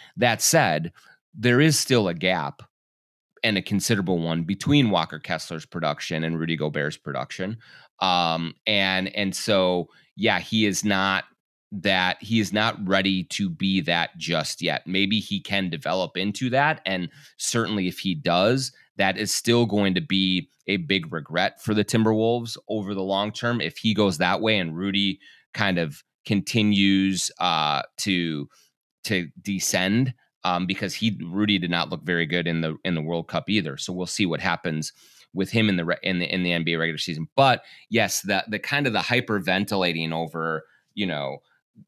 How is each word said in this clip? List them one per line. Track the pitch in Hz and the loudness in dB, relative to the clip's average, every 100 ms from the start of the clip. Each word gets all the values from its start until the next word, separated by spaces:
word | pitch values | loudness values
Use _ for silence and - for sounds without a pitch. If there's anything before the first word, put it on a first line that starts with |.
| - | -16
That | - 120 110 | 0 2 2
said, | - 165 117 78 82 - - _ _ | 4 4 4 2 -2 -10 -20 _ _
there | - 117 123 | -2 4 6
is | 156 147 | 6 4
still | - 123 98 | 2 2 2
a | |
gap, | 85 90 90 71 - - _ _ _ _ _ _ _ | 0 0 0 -2 -8 -18 _ _ _ _ _ _ _
and | 117 98 | -2 -2
a | |
considerable | - 101 - 110 92 92 | 0 -2 2 0 2 0
one, | 82 82 | 0 -2
between | 82 98 - 147 120 | -2 -2 2 4 4
Walker | 90 80 78 | 2 0 -4
Kessler's | - 82 - 82 - | -6 -6 -6 -10 -10
production | 90 78 73 - 82 | -4 -2 -2 -4 -2
and | 80 82 | -2 -2
Rudy | 82 82 | -2 -2
Gobert's | 76 78 73 78 | -2 -2 -4 -6
production. | - 67 69 - 95 113 - - - - | -8 -8 -8 -8 -8 -8 -14 -20 -20 -4
Um, | 95 90 85 82 82 - - | 0 2 2 0 -4 -6 -2
and, | 104 95 95 92 - | 0 2 0 -2 -2
and | 98 | -4
so, | 92 - 101 92 90 82 _ _ - | -2 0 2 4 2 -2 _ _ -2
yeah, | 107 95 | 2 2
he | - 110 107 | 0 2 2
is | 90 | 2
not | 107 95 98 95 - _ _ _ _ | 0 2 2 0 -4 _ _ _ _
that, | 101 98 92 92 90 | -4 0 2 2 -2
he | 101 113 | 0 0
is | 98 | 2
not | 104 110 - 95 | 0 0 0 0
ready | 95 98 95 | 2 2 0
to | 87 - 101 | -2 -4 -4
be | 80 95 95 | -2 0 0
that | 80 85 82 - | 2 0 -2 -4
just | 78 82 78 - | -2 -2 -2 -4
yet. | 85 73 - | -2 -2 -2
Maybe | 92 98 107 | 0 0 0
he | 101 101 | -2 -6
can | - 101 92 | -4 -4 -2
develop | 80 - 92 87 - | -4 -4 -2 -2 -4
into | 98 101 127 | -4 -4 0
that. | 123 147 156 - | 2 2 0 -4
And | 95 170 - - - | -4 -4 -10 -20 -10
certainly | - 117 101 104 92 | -2 0 0 0 -2
if | 87 | -2
he | 95 | -4
does, | 82 85 87 101 131 131 - _ - | -2 2 4 4 2 -2 -8 _ -2
that | 98 92 | 0 0
is | 104 | -2
still | - - 120 117 | -2 2 4 4
going | 101 101 | 2 2
to | 90 | 2
be | 78 95 95 92 78 _ - | 0 2 2 0 -2 _ -4
a | 98 | -2
big | 82 98 80 | 0 -2 -2
regret | 82 73 82 98 - | -8 -4 -2 -2 -2
for | - | -2
the | 107 | 0
Timberwolves | 104 117 110 110 113 120 117 - - | 2 2 2 2 2 0 -4 -10 -8
over | 110 98 | -6 -4
the | 98 | -4
long | 95 98 104 | -2 0 -2
term. | 107 120 120 | -2 -2 -2
If | 78 - | -2 -2
he | 113 | 0
goes | 107 104 78 | 4 2 4
that | 90 92 | 2 2
way | 110 107 | 2 2
and | 85 80 | 0 -2
Rudy | 98 98 101 - - - _ | -2 2 0 -2 -8 -20 _
kind | - 101 90 | -2 0 2
of | 80 73 - _ | -2 -6 -18 _
continues, | - 104 90 120 104 101 98 95 95 92 - - | -2 0 0 2 4 4 4 4 2 0 -4 -2
uh, | 90 80 76 71 - - | 0 2 2 0 -4 -6
to, | - 92 85 76 69 _ _ _ _ _ | -2 0 0 -4 -8 _ _ _ _ _
to | - 98 82 - | -4 -4 -4 -8
descend, | - 95 - 98 92 113 131 - _ _ | -6 -4 -2 0 2 2 0 -2 _ _
um, | 92 90 90 | -2 -2 -2
because | 92 98 | -4 -4
he, | - 113 92 | -2 -2 -2
Rudy | 87 92 104 98 | -4 0 2 2
did | 85 | 2
not | 85 78 | 0 -2
look | 80 | -4
very | - 87 82 | -2 -2 0
good | 87 85 | -2 -2
in | 82 | -2
the, | 80 78 | -2 -4
in | - | -4
the | 85 | -4
World | 78 85 85 | -2 -4 -4
Cup | 85 - | -6 -2
either. | 107 78 67 | -2 -2 -6
So | - | -8
we'll | 92 90 | -6 -6
see | - 98 | -2 -2
what | 78 | 0
happens | 92 85 90 78 78 - - - _ | -2 -2 -2 -4 -6 -10 -20 -20 _
with | 90 92 | -4 0
him | 120 110 | 2 4
in | 92 | 2
the | |
re-, | 85 87 | 0 -2
in | - 90 | -2 -2
the, | 87 | -2
in | 92 | -2
the | 90 | 0
N | 85 | 0
B | 82 | 0
A | 82 | 0
regular | 82 78 | 0 -4
season. | - 78 80 | -6 -6 -4
But | - 135 120 - - - | 2 4 2 -2 -20 -2
yes, | 113 101 - | 0 0 0
the, | 95 95 - | -2 -2 -2
the | 107 | -6
kind | - 143 139 | -4 -2 0
of | |
the | 104 | 0
hyperventilating | - 123 123 104 92 92 104 101 90 82 82 | 0 0 0 -2 0 0 0 0 0 0 -2
over, | 80 82 82 80 80 - _ _ | -4 -6 -4 -4 -4 -8 _ _
you | - 98 | -6 -4
know, | 76 69 69 _ _ _ - | -4 -6 -8 _ _ _ -20